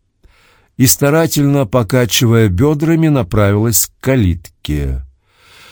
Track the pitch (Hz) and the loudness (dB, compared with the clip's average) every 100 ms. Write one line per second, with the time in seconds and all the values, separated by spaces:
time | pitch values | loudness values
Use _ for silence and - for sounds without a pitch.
0 | _ _ _ _ _ _ _ - 127 - | _ _ _ _ _ _ _ -2 0 2
1 | 143 160 160 151 143 143 139 127 110 127 | 0 0 0 0 0 0 0 -2 0 0
2 | 123 - 117 113 110 90 143 151 160 165 | 0 0 2 4 2 2 0 0 0 2
3 | 160 139 95 104 101 104 117 110 - _ | 2 0 0 0 0 2 0 -2 -4 _
4 | 127 131 92 85 - _ - 73 69 65 | -2 0 0 -2 -10 _ -6 -4 -4 -6
5 | 65 _ _ _ _ - - | -10 _ _ _ _ -20 -20